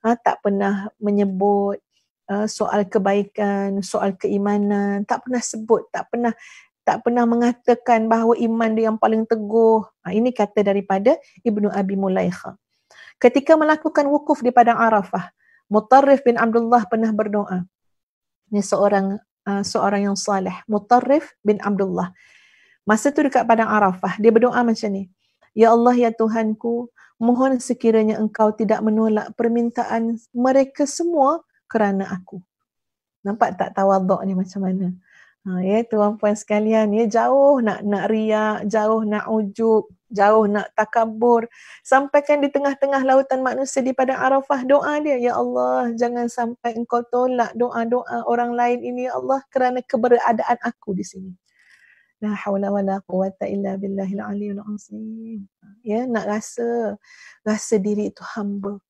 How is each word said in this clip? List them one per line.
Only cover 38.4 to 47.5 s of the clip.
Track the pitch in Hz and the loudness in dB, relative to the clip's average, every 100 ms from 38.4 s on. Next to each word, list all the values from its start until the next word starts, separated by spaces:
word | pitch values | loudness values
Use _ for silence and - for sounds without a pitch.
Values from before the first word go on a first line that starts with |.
| 214 214 202 | 0 -2 -2
jauh | 220 214 220 220 | 0 0 0 0
nak | 208 - | -4 -2
ujub, | 220 202 202 226 220 - _ _ | -2 -2 -2 2 2 0 _ _
jauh | 208 202 220 208 | 2 4 6 4
nak | 208 190 | 0 -4
takabur. | - 214 240 226 220 240 233 233 - - - - | -4 0 0 -2 0 2 2 0 -14 -20 -20 2
Sampai | 262 277 294 285 | 2 4 0 2
kan | 294 | 0
di | 285 | 2
tengah-tengah | 277 277 269 277 269 262 | 0 -2 -2 0 0 4
lautan | 262 269 262 262 | 2 2 -2 -2
manusia | 247 269 - | -2 -4 -2
di | 254 | -2
Padang | 262 262 254 | -2 -2 0
Arafah, | 262 269 269 285 254 | 0 0 0 -4 2
doa | 277 285 294 | 2 2 -2
dia, | 302 262 | -2 0
"Ya | 240 - | 0 -2
Allah, | 247 247 254 254 240 | -2 -2 0 0 -2
jangan | 233 240 240 240 | -2 -4 -2 -4
sampai | - 233 240 240 | -4 -6 -4 -8
engkau | 226 240 240 240 | -6 -4 -4 -2
tolak | 247 254 247 226 | -2 0 0 -2